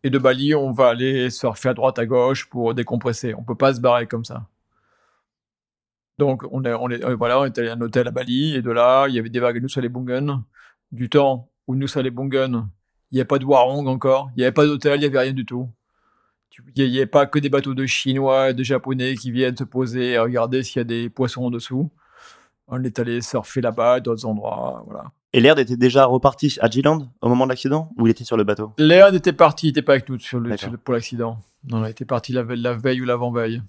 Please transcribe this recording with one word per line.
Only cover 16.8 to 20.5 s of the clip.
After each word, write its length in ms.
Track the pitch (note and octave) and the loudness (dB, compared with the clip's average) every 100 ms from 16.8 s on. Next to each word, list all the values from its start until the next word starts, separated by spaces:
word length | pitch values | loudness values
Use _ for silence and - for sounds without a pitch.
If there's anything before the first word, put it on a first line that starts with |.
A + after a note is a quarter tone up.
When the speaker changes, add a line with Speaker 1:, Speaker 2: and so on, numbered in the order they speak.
| C3+ | 0
Speaker 1:
n'y 60 | B2+ | 2
avait 100 | B2+ | 2
pas 200 | D3 C#3 | 4 4
que 120 | D3 | 0
des 120 | C#3+ | 0
bateaux 240 | C#3 C#3 | 0 -2
de 120 | C3 C3+ | -4 -4
Chinois 640 | - C3+ C3 C3+ C3 C3+ | -2 -2 0 2 2 2
et 40 | |
de 100 | B2 | 0
Japonais 500 | B2+ C3+ C3 C3 B2+ | -2 -2 -2 -4 -2
qui 160 | C3 B2+ | -4 -4
viennent 260 | A#2+ B2+ B2 | 0 0 -2
se 80 | |
poser 480 | C3+ B2+ B2+ B2 B2 | -6 -4 -4 -2 0
et 60 | A#2 | 0
regarder 460 | A#2 B2 A#2 | 0 0 0